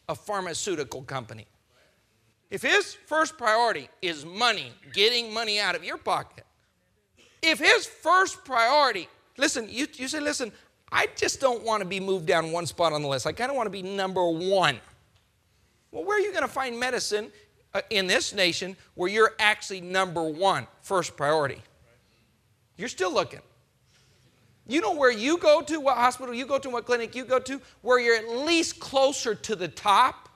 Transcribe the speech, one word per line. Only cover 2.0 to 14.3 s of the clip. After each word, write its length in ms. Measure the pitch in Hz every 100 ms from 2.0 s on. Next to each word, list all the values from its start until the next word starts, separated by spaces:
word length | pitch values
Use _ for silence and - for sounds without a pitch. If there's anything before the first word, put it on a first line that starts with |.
| _ _ _ _ _
if 120 | 202
his 320 | 262 392 381
first 420 | - - 311 320 -
priority 520 | 233 220 240 170 127 _
is 240 | 180 156
money, 480 | 156 190 240 196 131 104 139
getting 400 | 147 214 240 233
money 260 | 214 226 208
out 160 | 196
of 80 | 170
your 160 | 180 311
pocket, 480 | - 170 - - - _ _ _ _ _ _ _ _ _
if 160 | 320 311
his 280 | 339 453 -
first 580 | - 311 370 370 -
priority, 640 | - 254 233 294 269 196 156 _ _ -
listen, 320 | 294 277 214
you, 200 | 214 302
you 120 | - 254
say, 140 | 302
"Listen, 320 | 294 294 233 - _ _ _
I 160 | - 427 -
just 240 | 370 -
don't 220 | 262 240
want 160 | 226 214
to 40 |
be 140 | 185 190
moved 280 | 190 190 160
down 260 | 170 160
one 140 | 165 170
spot 260 | - 165
on 100 | 151
the 60 | 147
list. 180 | 135 156
I 60 |
kinda 220 | 160 247
wanna 160 | 277 214
be 120 | 196
number 420 | 185 196 190 185
one." 560 | 175